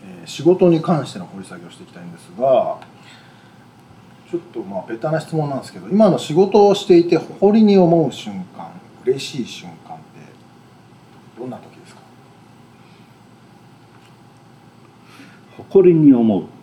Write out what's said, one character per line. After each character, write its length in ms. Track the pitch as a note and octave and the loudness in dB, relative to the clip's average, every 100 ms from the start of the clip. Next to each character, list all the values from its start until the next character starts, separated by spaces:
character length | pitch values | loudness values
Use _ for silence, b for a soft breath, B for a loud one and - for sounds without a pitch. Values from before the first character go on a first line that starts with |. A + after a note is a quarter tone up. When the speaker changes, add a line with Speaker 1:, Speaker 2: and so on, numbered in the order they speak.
| F#2+ | -20
Speaker 1:
え 200 | F2+ - | -20 -18
ー、 20 | |
仕 160 | - | -2
事 260 | D3 F#3 F3+ | 0 2 2
に 100 | D#3+ | 2
関 280 | E3+ D#3+ B2+ | 0 -4 -4
し 60 | |
て 40 | G3+ | -14
の 80 | F3 | -16
掘 140 | F#2+ | -18
り 40 | |
下 140 | - F2 | -20 -20
げ 80 | F2 | -20
を 60 | |
し 60 | - | -20
て 40 | |
い 60 | F#2 | -20
き 60 | |
た 80 | F2 | -20
い 20 | |
ん 80 | F2 | -20
で 80 | E2+ | -20
す 100 | - F2+ | -20 -4
が、 380 | C3 B2 E2 - - b b b b b b b - _ _ - - - _ | 0 0 0 -10 -16 b b b b b b b -20 _ _ -20 -20 -20 _
ち 60 | E3+ | -12
ょ 20 | |
っ 40 | - | -10
と 60 | A#2 | -16
ま 220 | G2 G2 | -12 -12
あ 40 | - | -12
ベ 100 | A2+ | -10
タ 120 | D#3 | -6
な 100 | D#3 | -6
質 160 | - D#3+ | -4 -6
問 140 | C#3+ | -6
な 60 | C3 | -8
ん 60 | |
で 40 | - | -12
す 80 | |
け 60 | F3+ | -20
ど、 80 | - | -4
今 240 | G3+ G#3+ | 2 2
の 80 | C#3 | 2
仕 160 | - D#3 | -2 0
事 320 | G3 G#3 G3+ | 2 4 4
を 80 | G3 | 2
し 100 | - | 4
て 140 | E3+ | 4
い 100 | E3+ | 4
て 80 | D#3+ | -2
誇 420 | - - G3 A3 | -2 -2 2 4
り 60 | G#3 | 6
に 140 | G3 | 6
思 280 | E3+ E3+ C#3 | 4 2 0
う 40 | |
瞬 340 | - G#2 G2 F2+ - | -6 -14 -14 -16 -18
間、 140 | E2+ F2 - - | -20 -20 -20 -8
嬉 160 | B2 C3+ | -4 -4
し 220 | - C3 | -6 -10
い 60 | A2 | -12
瞬 240 | - F2 D#2+ - | -14 -20 -20 -20
間 80 | D#2+ | -20
っ 20 | |
て 60 | - - - - - _ _ _ _ - _ - - A2+ | -20 -20 -20 -20 -20 _ _ _ _ -20 _ -20 -20 -16
ど 80 | B2+ | -14
ん 20 | |
な 80 | G#2+ | -14
時 60 | - - | -20 -20
で 80 | - | -20
す 80 | - | -20
か？ 60 | - - _ _ _ - - _ - - - _ _ _ _ - - _ _ _ _ - - _ _ _ - _ _ _ b b b b - - | -20 -20 _ _ _ -20 -20 _ -20 -20 -20 _ _ _ _ -20 -20 _ _ _ _ -20 -20 _ _ _ -20 _ _ _ b b b b -20 -20
Speaker 2:
誇 320 | - F#3+ F3+ | -2 2 4
り 80 | E3 | 4
に 140 | D3+ | 4
思 260 | B2 A2+ F#2+ | 4 2 -2
う。 0 | |
Speaker 1:
う 20 | D#2 | -6
ん。 40 | - | -20